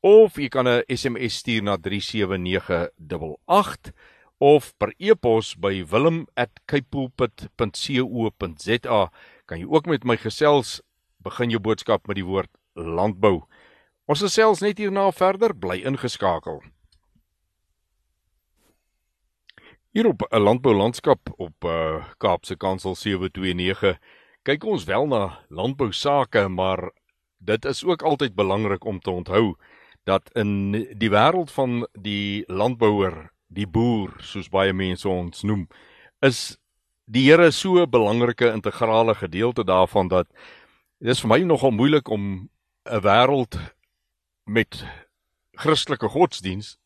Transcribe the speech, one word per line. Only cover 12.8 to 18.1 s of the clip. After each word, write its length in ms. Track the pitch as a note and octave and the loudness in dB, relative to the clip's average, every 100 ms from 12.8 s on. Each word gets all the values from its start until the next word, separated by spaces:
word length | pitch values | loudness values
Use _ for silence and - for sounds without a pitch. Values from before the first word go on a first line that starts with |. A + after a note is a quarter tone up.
| E2 E2 G#2 F#2 G#2 F2 - _ _ _ _ _ - | -6 -2 -2 2 0 0 -4 _ _ _ _ _ -4
Ons 140 | D3 | -2
gesels 400 | G3 A3 A3 F#3 | 0 2 4 4
net 160 | G3+ G3+ | -2 -4
hierna 340 | G#3 G3 G3 | -4 0 -2
verder, 420 | - F#3 G3 A3+ F#3 | 2 0 2 -2 -2
bly 260 | F#2 F#2 | -6 -4
ingeskakel. 800 | C3 C3+ B2 - F#2+ E2 - D2+ - _ _ _ _ _ _ _ _ _ _ _ _ _ _ | -4 -4 -6 -2 -2 0 -6 -12 -14 _ _ _ _ _ _ _ _ _ _ _ _ _ _